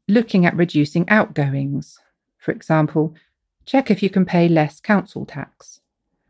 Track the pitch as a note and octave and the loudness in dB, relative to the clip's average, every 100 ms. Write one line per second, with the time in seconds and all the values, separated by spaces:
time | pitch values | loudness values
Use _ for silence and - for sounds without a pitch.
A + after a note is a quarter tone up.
0 | - G#3+ A3+ G3 F3 E3+ F3 D3+ D3 E3+ | 0 0 2 2 2 2 0 0 0 -2
1 | F3 G#3+ - - C#3 C#3 C#3 C#3 - - | 0 0 0 -2 -2 -2 -4 -6 -10 -20
2 | _ _ _ _ - - - D#3 D3+ D#3+ | _ _ _ _ -8 -8 -2 0 2 0
3 | D#3 - _ _ _ _ - C4+ C4 G3+ | -2 -6 _ _ _ _ -2 -2 0 0
4 | F#3+ F#3+ F3+ F3+ E3+ D#3+ D3+ - - G3+ | 0 0 0 2 4 2 0 -4 -2 -2
5 | - - - C#3+ - _ - - _ _ | -2 -12 -12 -12 -16 _ -20 -20 _ _
6 | _ _ | _ _